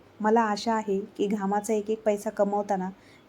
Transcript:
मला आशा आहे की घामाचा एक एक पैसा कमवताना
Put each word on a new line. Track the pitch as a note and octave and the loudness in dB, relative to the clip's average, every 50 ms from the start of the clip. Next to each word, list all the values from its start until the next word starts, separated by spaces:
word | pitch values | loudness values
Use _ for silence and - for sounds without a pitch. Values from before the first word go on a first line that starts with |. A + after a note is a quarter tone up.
| - - - - | -20 -20 -10 -2
मला | G#3 G#3+ A3 A#3 | 0 4 4 4
आशा | A3+ G#3+ G#3 G3+ - A#3 A3+ | 4 2 0 -2 -2 0 0
आहे | A3 G#3+ G#3 G3 G3 | 0 0 0 -2 -2
की | G3+ - - - G#3 | -4 -4 -4 -2 -2
घामाचा | G3+ A3 G#3 F#3+ G3 G3+ G#3 G3+ - A3 | 0 0 -2 -2 0 0 0 0 0 0
एक | G#3+ G#3 G#3+ | 0 0 -2
एक | A3 A3 - | -4 -2 0
पैसा | A3 G#3 G3+ - A3 | 0 0 0 -2 -4
कमवताना | G3+ - G3+ G3+ G3+ G#3 G3+ G3+ G3+ F#3+ F#3 F#3+ F#3+ - - - - - - | 0 0 0 2 0 0 -2 0 -2 -2 -2 -4 -8 -12 -18 -20 -20 -20 -18